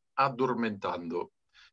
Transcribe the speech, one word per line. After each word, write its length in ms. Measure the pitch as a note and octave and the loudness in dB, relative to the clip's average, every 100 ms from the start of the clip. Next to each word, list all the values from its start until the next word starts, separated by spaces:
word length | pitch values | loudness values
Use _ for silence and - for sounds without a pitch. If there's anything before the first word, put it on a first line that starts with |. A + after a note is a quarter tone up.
| _ | _
addormentando. 1200 | - C3+ A#2+ C3 A2+ A#2 G2+ G2 F2 E2+ F2 - _ _ - - | 2 2 2 0 2 0 -2 -4 -4 -4 -4 -4 _ _ -20 -20